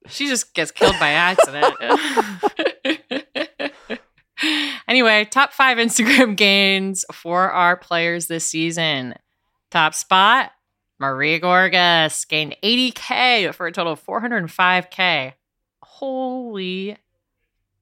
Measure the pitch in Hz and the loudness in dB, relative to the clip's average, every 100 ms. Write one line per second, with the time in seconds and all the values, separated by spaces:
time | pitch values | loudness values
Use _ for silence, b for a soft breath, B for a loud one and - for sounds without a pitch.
0 | - - 285 247 - - 156 - 202 185 | -18 -8 -4 -4 -4 -6 -6 2 2 2
1 | 151 151 175 190 - - - - - - | 0 2 2 4 2 2 0 0 -2 0
2 | 302 277 214 190 415 - 320 - 262 311 | 0 -2 -4 -4 -6 -2 -6 -4 -6 -6
3 | _ 262 - - 320 _ 285 - - 233 | _ -10 -8 -8 -8 _ -12 -12 -14 -14
4 | _ _ _ - 311 302 294 262 - 247 | _ _ _ -6 -4 -2 -4 -10 -2 2
5 | 233 214 214 262 269 - 269 233 233 - | 4 4 2 0 0 2 2 2 0 0
6 | 226 269 254 202 208 196 196 196 190 190 | 2 4 4 4 4 4 4 2 -2 -6
7 | - - 170 175 185 - 175 180 - 170 | -10 -12 -4 0 0 2 2 2 -2 -2
8 | 170 170 165 165 - 160 165 165 160 143 | -2 -4 -6 -6 -6 -4 -4 -2 -2 -2
9 | 127 - _ _ _ _ _ 180 156 - | -6 -14 _ _ _ _ _ 0 0 -2
10 | - 185 202 247 - _ _ _ _ _ | 0 4 4 4 0 _ _ _ _ _
11 | 139 131 147 165 180 180 185 185 175 170 | -6 -2 -2 0 2 4 4 4 4 4
12 | 156 - - 156 151 - 202 240 254 226 | 2 -2 -4 -4 -4 -4 0 0 0 -4
13 | - 254 254 233 175 131 170 175 170 156 | -6 0 2 2 0 -4 -8 -4 -4 -4
14 | - 196 233 233 165 - 185 180 180 - | -6 -6 -4 -4 -6 0 2 2 -2 -2
15 | 185 160 131 - _ _ _ _ - _ | 0 0 -4 -12 _ _ _ _ -20 _
16 | 269 262 262 254 240 208 185 185 190 208 | -8 -6 -6 -8 -10 -8 -6 -6 -8 -12
17 | _ _ _ _ _ _ _ _ | _ _ _ _ _ _ _ _